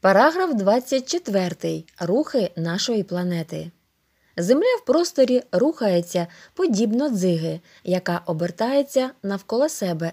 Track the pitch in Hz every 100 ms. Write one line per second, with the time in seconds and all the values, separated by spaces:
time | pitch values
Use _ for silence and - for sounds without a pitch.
0 | 196 190 269 330 359 247 190 233 247 269
1 | 254 349 349 196 180 175 170 160 165 _
2 | 170 214 302 269 190 - 165 175 - 226
3 | 180 175 180 175 160 156 160 - _ _
4 | _ _ _ - 175 262 453 480 - 285
5 | 339 - 254 247 - 208 262 330 214 175
6 | 175 180 170 - - - 359 202 226 226
7 | 294 220 185 165 165 160 _ - - 180
8 | 180 175 - 165 175 175 226 277 277 269
9 | 254 - 196 196 - 226 302 - 190 165
10 | 165